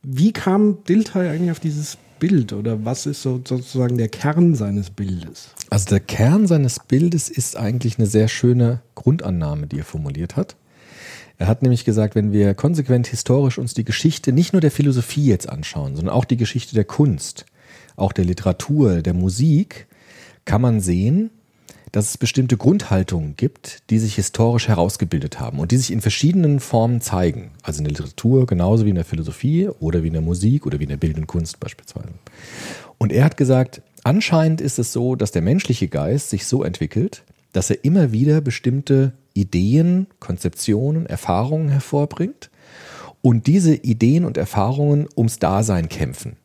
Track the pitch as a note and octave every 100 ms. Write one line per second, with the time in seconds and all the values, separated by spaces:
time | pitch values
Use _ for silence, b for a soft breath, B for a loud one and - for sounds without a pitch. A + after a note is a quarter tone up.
0 | C3+ C3 G3 A3 - F#3+ G#3+ F#3+ - G3
1 | G#3+ F#3+ F3+ D#3 F3 E3 D#3+ D3 D3+ -
2 | _ _ E3+ F#3 G#2+ G2+ A2 A2 A2 C3
3 | D3 C#3+ C3+ B2+ B2+ B2+ B2 B2+ B2 B2
4 | A2+ - C#3+ D#3 F3 C#3+ G#2 G2+ F2+ -
5 | G2+ F2+ E2 - - - - G#2 F#2+ G2
6 | - - A2+ F#3 G3+ D#3+ C3 - _ B2+
7 | E3+ E3 - - - - G#2+ A#2+ A#2 G#2+
8 | G#2+ G#2+ A2 - B2 B2 A#2+ A#2+ _ -
9 | - E3 - - D#2 D2 D2 C#2+ D#2+ -
10 | D2 G2 F2 - G3 - B B B B
11 | B B B _ F2+ A2+ C3 A#2+ - G#2+
12 | G#2+ A2 G#2 G#2 G2+ G2 D3+ E3 C3+ B2
13 | A#2+ A#2+ - C3 C3+ B2 B2 - A2+ A2
14 | D#3+ - - C3 F3 F#3 D#3 - C#3+ B2+
15 | A#2 D3 C#3+ F#2+ - - - D#2+ C#2 C#2
16 | F2 B2 A#2+ A#2+ A2+ B2 - A2 G2+ -
17 | D3 D#2 - - - b b b b -
18 | G2 - F2+ F2 F#2+ F2 - D3+ B2 F2
19 | E2 F2 F#2 F#2+ D#3 C#3+ - - - B
20 | B B B B - G#2 B2 A2 F#2 F2
21 | G#2 E3+ A3 _ _ B B B B G#2
22 | G2+ - A#2+ C3+ B2+ A#2 B2+ G3+ - F#2+
23 | F#2 F2 D2+ D2 B2+ - - - - A2
24 | A2 G2+ F#2+ - A2+ A#2+ A2+ F#2+ F2 -
25 | E2+ D#2 C#2+ - - C#2 E2+ B2 B2 A2+
26 | A2 - D3 F#3 D#3+ C#3+ - A#2+ A#2 A#2+
27 | - F#2 F2 G#2 F#2+ - - D2+ D2+ D2
28 | D2 - A2+ C3 B2+ F2 F2+ A2+ G#2 F2+
29 | D#2+ D#2+ D#2 - B2+ E3 G3 - - E2+
30 | D#2+ D#2+ D#2+ F2 G2+ C#3+ - D2 C#2+ C#2+
31 | D#2+ D#2 D#2 E2+ D#2+ - - - - -
32 | - F2 - B B B B B B _
33 | G#2+ A2+ D3 - C3 C3 B2+ - _ _
34 | - F3+ - E3+ D#3+ D#3+ C#3 - A#2 -
35 | B2 B2+ G#2 F2 E2+ E3 - B2 F#2 -
36 | D2 C#3 - G2+ - B2+ E2+ F2+ D#2 G#2+
37 | E3 - _ _ _ F#2 F#2+ G#2 D3 F#3
38 | C#3+ A2 C#3 D#3 C#3 - B2+ C3 - C3+
39 | C3+ - _ - G2 F2 G2 C#3 E3+ F3+
40 | F#3+ _ - F2+ - - - G#2 C3+ D#3+
41 | E3 - - F2+ B2 D#3 D#3 C#3 - C#3+
42 | D3 - F#3 - - B B B B B
43 | B B B2+ A#2 A#2+ F3+ E3+ D3+ B2 A2+
44 | A#2 D#3 F3 - G2 - G2+ C#3 D3 D3
45 | D3 - A2+ - E2 G2 G#2+ F#2 E2 -
46 | C#2+ C2+ - -